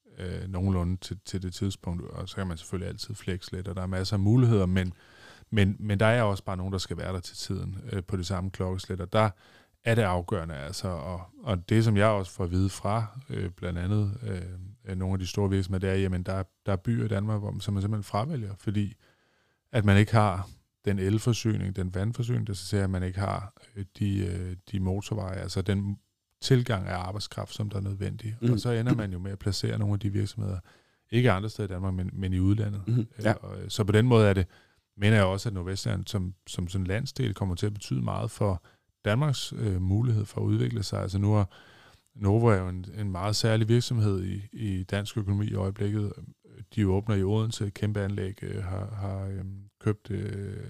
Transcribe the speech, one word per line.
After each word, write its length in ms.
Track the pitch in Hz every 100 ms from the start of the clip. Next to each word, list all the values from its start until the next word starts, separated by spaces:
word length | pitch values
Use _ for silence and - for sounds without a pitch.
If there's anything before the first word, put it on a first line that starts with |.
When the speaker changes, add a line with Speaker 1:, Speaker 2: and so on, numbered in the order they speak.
| _ -
Speaker 1:
øh, 300 | 92 90 92
nogenlunde 480 | 95 98 92 87 92
til, 220 | - 92 -
til 160 | 95
det 120 | 92
tidspunkt, 500 | - 98 - - 87
og 260 | - 82 92
så 60 | -
kan 120 | 95
man 100 | 82
selvfølgelig 300 | - 92 92
altid 260 | - - 104
flexe 360 | - 92 - 92
lidt, 120 | 95
og 80 | 92
der 60 |
er 60 | 92
masser 280 | 92 95 104
af 40 |
muligheder, 460 | 98 120 123 107 92
men, 280 | 92 92 - - - - - -
men, 260 | 107 98 104
men 200 | 104 101
der 60 | 110
er 160 | 120
også 220 | 104 98
bare 140 | - 92
nogen, 160 | 92
der 60 | 95
skal 180 | - 80
være 160 | 87
der 60 | 92
til 180 | - -
tiden, 400 | - 98 92 95 110
øh, 120 | 101
på 140 | 87 95
det 80 | 87
samme 240 | 92 92
klokkeslæt, 520 | - 92 92 - 95
og 120 | 98
der 160 | 110 107 - - - _ _
er 120 | 117 113
det 60 |
afgørende, 540 | 101 90 85 101 82 71
altså, 320 | 73 - 95
og, 340 | 85 76 87 87 -
og 260 | 175 92 -
det, 140 | 110
som 140 | 113 101
jeg 100 | 107
også 240 | 101 90
får 120 | -
at 80 | 90
vide 180 | 92 98
fra, 500 | - 101 110 110 131 -
øh, 200 | 110 92
blandt 300 | 90 92 87
andet, 380 | 90 107 101 101 110 92 92 90 95 101 -
øh, 100 | 92
nogle 160 | 95
af 60 | 95
de 80 | 90
store 220 | - 101
virksomheder, 380 | 95 92 92 95
det 100 | 95
er, 40 |
jamen, 220 | 98 92
der 100 | 90
er, 100 | 95 92 _ -
der 60 |
er 40 | 95
byer 280 | - 117 110
i 20 |
Danmark, 320 | 107 107 107
hvor 120 | 101
man, 100 | 98
som 120 | 101
man 80 | 101
simpelthen 200 | 101 107
fravælger, 500 | 101 101 131 147 104 98
fordi 360 | - 101 101 - _ _ _ _ _ _ _
at 140 | 123 104
man 120 | 98
ikke 140 | 104
har 380 | 117 107 92 95 - _ _ -
den 140 | 98
elforsyning, 760 | 95 110 123 113 113 104 95 95
den 200 | 92 92
vandforsyning, 520 | 104 117 120 120 101
der 60 |
så 120 | 92 -
siger, 180 | 104
at 60 | 95
man 140 | 92
ikke 160 | 92 90
har, 340 | 95 98 98 - - 101
øh, 100 | 95 -
de, 180 | 104 98 95
øh, 300 | 92 92 90 -
de 80 | 98
motorveje, 560 | 92 98 - 104 95 95
altså 260 | 92 98
den 360 | 95 98 101 101 _ _ _ _
tilgang 460 | - 131 120 104 92
af 80 | 90
arbejdskraft, 560 | 90 95 - - 98
som 160 | - 107
der 80 | 101
er 40 |
nødvendig. 540 | 98 98 98 101 107 113
Speaker 2:
Mm. 100 | 120
Speaker 1:
Og 80 | 110
så 120 | 123
ender 240 | 117 120 120
man 160 | 101
jo 60 | 90
med 120 | 98
at 80 | 95
placere 400 | 104 95 110 110
nogle 140 | 104
af 60 | 101
de 100 | 98
virksomheder, 500 | 98 101 107 101 92 - - _ _ -
ikke 200 | 117 123
andre 180 | 92 107
steder 200 | - 101
i 20 |
Danmark, 220 | 92 95
men, 160 | 92 92
men 200 | 92 95
i 60 | 92
udlandet. 420 | 95 104 104 104 98
Speaker 2:
Mhm, 200 | 120 107 -
ja. 60 | 107
Speaker 1:
Øh, 60 | -
og, 200 | 95 98
øh, 80 | 95
så 140 | -
på 80 | 98
den 140 | 107 123
måde 200 | 113 104
er 60 |
det, 140 | 95 90 - _ _ _ -
mener 180 | 104 110
jeg 80 | 92
også, 240 | 98 120
at 40 |
Nordvestjylland 540 | 98 87 95 120 98 95
som, 260 | 104 90 92 -
som 200 | - 87
sådan 160 | 95
en 40 | 90
landsdel 460 | 104 135 - 117
kommer 220 | 95 98 85
til 100 | 104
at 80 |
betyde 280 | 104 - 131
meget 300 | 113 - 110
for 320 | - 104 90 - _ _ _ 107
Danmarks, 480 | 110 151 127 - -
øh, 240 | 110 92
mulighed 440 | 92 101 123 110 104
for 160 | -
at 40 | 104
udvikle 380 | 107 123 117
sig. 180 | 101 104
Altså 160 | 98 98
nu 180 | 101 107
er 100 | 98 - - - - - _ -
Novo 320 | 98 110 117
er 80 | 98
jo 120 | 92
en, 160 | 92 95 104
en 140 | 104
meget 240 | 90 101 107
særlig 320 | 117 110 110
virksomhed 560 | 120 - 120 104 95
i, 180 | 92 98 101
i 300 | 123 107 92
dansk 340 | 92 101 104 -
økonomi 280 | 95 101 104
i 80 |
øjeblikket. 600 | 101 95 98 101 107 104 - - - - - - -
De 120 | 98
åbner 280 | 95 104 98
i 80 |
Odense 420 | 95 107 110 - 101
et 60 |
kæmpe 280 | - 107 104
anlæg, 420 | 98 101 95 98
øh, 200 | 95 98
har, 320 | 92 92 101 104
har, 300 | 98 98 98
øhm, 320 | 98 95 98 101 _
købt, 320 | 110 101 -
øh, 460 | 98 101 101 101 92